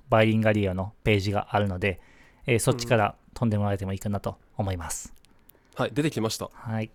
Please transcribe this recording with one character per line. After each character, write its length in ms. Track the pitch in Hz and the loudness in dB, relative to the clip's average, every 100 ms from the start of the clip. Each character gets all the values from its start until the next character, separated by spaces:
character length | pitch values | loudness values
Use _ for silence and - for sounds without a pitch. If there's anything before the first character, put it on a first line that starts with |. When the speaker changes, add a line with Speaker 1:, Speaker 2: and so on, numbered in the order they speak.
| - | 2
Speaker 1:
バ 140 | 113 | 4
イ 20 | 110 | 6
リ 100 | 110 | 4
ン 60 | |
ガ 100 | 110 | 4
リ 160 | 107 98 | 2 0
ア 60 | |
の 180 | 92 98 - | -2 -6 -4
ペ 100 | - | 2
ー 60 | 104 | 2
ジ 120 | 101 | 2
が 160 | 98 - | -2 0
あ 60 | 104 | 0
る 100 | 101 | 0
の 100 | 90 | 0
で、 240 | 98 90 - - - _ - | -2 -2 -10 -20 -20 _ 0
え 100 | 117 | 2
ー、 20 | |
そ 140 | - | 2
っ 20 | |
ち 120 | 123 120 | 0 2
か 100 | 117 | 2
ら 180 | 104 - _ | 2 -2 _
飛 140 | - 117 | -4 0
ん 20 | |
で 80 | 104 | 0
も 80 | |
ら 80 | 104 | 0
え 60 | 98 | -2
て 80 | 98 | -4
も 80 | |
い 20 | 98 | -6
い 20 | |
か 100 | 104 | -4
な 80 | 101 | -4
と 160 | - - _ - | -6 -10 _ -6
思 120 | 98 | -6
い 40 | 90 | -4
ま 140 | 82 | -8
す。 240 | - - - _ _ _ _ _ - | -10 -12 -20 _ _ _ _ _ -6
Speaker 2:
う 20 | |
ん。 20 | |
は 40 | 120 | -4
い、 40 | |
出 80 | 123 | -2
て 80 | 156 | -2
き 100 | - | -2
ま 80 | 110 | -4
し 80 | - | -4
た。 140 | 95 | -8
Speaker 1:
は 300 | - 117 110 | -10 -6 -4
い。 80 | 110 | -6